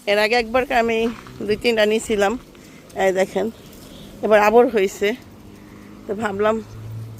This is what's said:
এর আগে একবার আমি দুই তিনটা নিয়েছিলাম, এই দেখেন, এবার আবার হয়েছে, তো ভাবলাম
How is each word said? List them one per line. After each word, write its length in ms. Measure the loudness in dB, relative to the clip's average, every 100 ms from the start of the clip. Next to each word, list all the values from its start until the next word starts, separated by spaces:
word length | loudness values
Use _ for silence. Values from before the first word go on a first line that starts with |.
| -2
এর 140 | 2
আগে 160 | 2 2
একবার 360 | 0 0 0
আমি 380 | 0 0 0 -2 -4 -12 -8
দুই 160 | -4 -2
তিনটা 300 | 0 2 2
নিয়েছিলাম, 520 | 2 0 0 0 0 -8 -20 -20 -20 -14 -2
এই 180 | 0
দেখেন, 380 | 2 0 -2 -4 -6 -16 -20 -20 -20 -20 -8
এবার 180 | 2 4
আবার 300 | 6 6 6
হয়েছে, 440 | 4 0 0 -4 -4 -10 -20 -20 -20 -20 -20 -20 -16 -10
তো 80 | -6
ভাবলাম 480 | -4 0 0 0 -4 -14 -14 -12 -14 -16